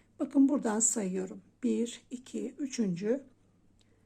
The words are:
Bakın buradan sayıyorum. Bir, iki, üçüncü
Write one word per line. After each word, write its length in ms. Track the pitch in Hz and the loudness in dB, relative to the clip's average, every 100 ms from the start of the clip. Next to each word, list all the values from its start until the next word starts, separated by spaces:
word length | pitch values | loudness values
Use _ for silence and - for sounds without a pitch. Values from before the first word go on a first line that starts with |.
| _ - | _ -8
Bakın 280 | 294 285 269 | 0 6 6
buradan 320 | 285 226 214 | 4 0 2
sayıyorum. 600 | 240 - 190 190 185 196 - _ | 2 0 -2 -4 -6 -10 -18 _
Bir, 400 | 247 220 240 - - | -2 0 -2 -6 -14
iki, 440 | 254 - 226 202 - | -14 -10 -8 -8 -8
üçüncü 640 | 285 - 208 170 208 269 - - _ _ _ _ _ _ | -6 -2 -2 -2 -2 -2 -4 -20 _ _ _ _ _ _